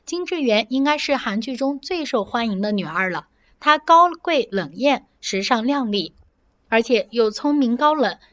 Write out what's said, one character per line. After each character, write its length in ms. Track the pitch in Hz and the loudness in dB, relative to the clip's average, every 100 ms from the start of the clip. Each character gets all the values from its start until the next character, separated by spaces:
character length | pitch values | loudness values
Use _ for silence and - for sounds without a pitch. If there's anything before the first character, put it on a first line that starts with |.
| - | -10
金 200 | 349 359 | -8 -4
智 160 | 349 | -2
媛 260 | 262 208 220 | 2 2 2
应 140 | 262 | 0
该 140 | 277 302 | 0 0
是 180 | - 262 | 0 -2
韩 240 | 233 208 | -2 -4
剧 160 | 226 247 | -4 -4
中 240 | 269 277 | -2 -4
最 240 | - 359 | -6 -6
受 220 | 285 247 196 | -2 -2 -2
欢 240 | 240 233 | -2 -2
迎 120 | 190 | -2
的 120 | 208 | -2
女 100 | 208 | -2
二 260 | 160 165 190 | -2 -2 -2
了， 180 | 160 - _ _ _ | -4 -8 _ _ _
她 160 | 302 302 | 0 2
高 320 | 302 330 349 | 4 6 6
贵 380 | 339 - 302 - | 0 -2 -2 -2
冷 240 | 196 151 175 | -4 -6 -2
艳， 300 | 269 262 - _ | 0 0 -4 _
时 220 | - 196 | -8 -6
尚 200 | 196 240 | -2 0
靓 300 | 233 285 233 | 0 -2 -2
丽， 200 | 202 160 - _ _ _ _ _ | -4 -6 -10 _ _ _ _ _
而 140 | 226 | 0
且 260 | 233 233 - | 2 0 0
又 200 | 233 220 | 0 0
聪 240 | 214 294 294 | 0 0 2
明 220 | 247 240 | 2 2
高 180 | 302 311 | 2 2
冷， 220 | 214 170 _ | 0 -4 _